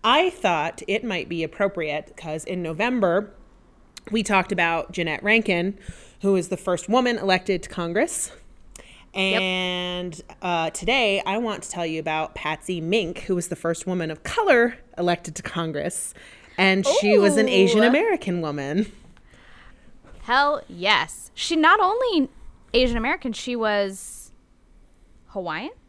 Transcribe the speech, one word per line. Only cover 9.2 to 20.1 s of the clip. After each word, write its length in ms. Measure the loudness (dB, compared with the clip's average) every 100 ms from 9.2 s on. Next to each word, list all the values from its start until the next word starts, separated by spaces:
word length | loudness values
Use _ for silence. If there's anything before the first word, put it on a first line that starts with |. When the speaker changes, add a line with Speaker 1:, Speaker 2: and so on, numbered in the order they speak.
| 0 0
Speaker 1:
And, 800 | 0 -2 -2 -4 -6 -6 -8 -10 -18 -8
uh, 280 | -4 -2 -2
today 500 | -4 0 2 2 0 -2
I 120 | -4
want 260 | -4 -6
to 60 | -8
tell 160 | -6 -6
you 140 | -4
about 360 | -4 -4 -4 -6
Patsy 460 | -6 -6 -6 -6
Mink, 380 | 0 0 0 -6
who 140 | -4 -4
was 120 | -2
the 80 | -4
first 300 | -4 -4 -4
woman 240 | -4 -4
of 120 | -6
color 540 | -6 -2 4 4 4 0 -16 -2
elected 380 | 0 0 -4 -12
to 80 |
Congress. 720 | -8 -6 -4 -4 -4 -6 -10 -12 -20 -20 -14 2
And 280 | 4 4 4
she 320 | 4 6 6
was 200 | 6 4
an 100 | 4
Speaker 2:
Ooh. 40 |
Speaker 1:
Asian 300 | 4 6 6
American 580 | 6 4 2 0 -2 -4
woman. 500 | -2 -4 -2 -2 -2 -6 -20 -20 -20 -20 -20 -20 -20 -20 -20 -20 -20